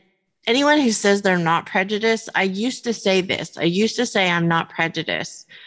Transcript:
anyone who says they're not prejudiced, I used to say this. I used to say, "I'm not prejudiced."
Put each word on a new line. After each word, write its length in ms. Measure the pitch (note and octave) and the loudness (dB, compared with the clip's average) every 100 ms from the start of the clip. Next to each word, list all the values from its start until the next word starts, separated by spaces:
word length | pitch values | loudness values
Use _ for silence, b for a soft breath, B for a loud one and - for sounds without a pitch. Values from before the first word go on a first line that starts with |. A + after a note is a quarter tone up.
| _ _ _ _ - | _ _ _ _ -2
anyone 340 | B3 C#4+ D4+ | 2 4 4
who 120 | B3+ | 4
says 280 | G#3+ G3+ G3+ | 2 2 2
they're 160 | G3 F3+ | 2 2
not 280 | E3 E3+ - | 2 0 0
prejudiced, 640 | G3 F#3+ G#3 A3+ A3+ - | -2 -2 -2 0 -2 -2
I 100 | - | -2
used 420 | F#3+ F#3+ A#3+ B3 A#3+ | -2 -2 -4 -4 -6
to 80 | |
say 260 | A3 G3+ F#3+ | -2 2 2
this. 380 | F#3 G#2 F3 - | 0 -4 -6 -2
I 60 | |
used 340 | D#3+ F3+ A3 - | 0 2 0 0
to 80 | B3 | -2
say, 240 | G#3+ F#3 | 0 0
"I'm 180 | E3+ E3+ | 2 2
not 220 | E3 D#3+ | 0 -2
prejudiced." 760 | - E3 E3 D3+ E2 - - - B | -4 -4 -4 -4 -4 -6 -14 -20 B